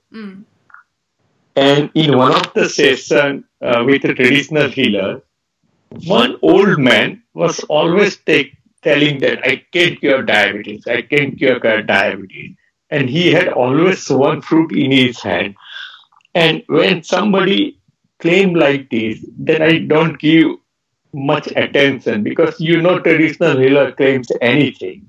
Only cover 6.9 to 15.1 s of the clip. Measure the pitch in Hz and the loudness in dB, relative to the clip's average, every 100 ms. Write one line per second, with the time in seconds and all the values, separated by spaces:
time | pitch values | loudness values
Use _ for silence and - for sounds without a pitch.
6.9 | 117 110 202 _ 160 170 160 - 151 170 | 2 0 -6 _ -4 -4 -4 -2 0 2
7.9 | 185 196 - - 160 127 - _ _ 165 | 2 0 -2 -2 0 -2 -10 _ _ -2
8.9 | 143 147 135 123 117 131 123 _ 170 175 | 2 0 0 -2 -2 -2 -4 _ -2 -2
9.9 | - 143 135 107 104 101 101 104 104 117 | 0 -2 0 0 0 0 -2 -10 -12 -6
10.9 | 123 120 147 139 113 127 123 117 110 107 | -6 -2 -2 -2 -2 0 0 0 -2 0
11.9 | 98 101 95 95 - 71 - _ _ - | 0 0 -4 -12 -18 -18 -20 _ _ -8
12.9 | 151 131 151 175 156 185 139 123 143 180 | -4 -2 0 2 2 0 0 0 2 0
13.9 | 190 - 131 147 156 - 160 160 - 131 | 0 -2 0 0 -2 0 0 0 0 0
14.9 | 135 127 | 2 0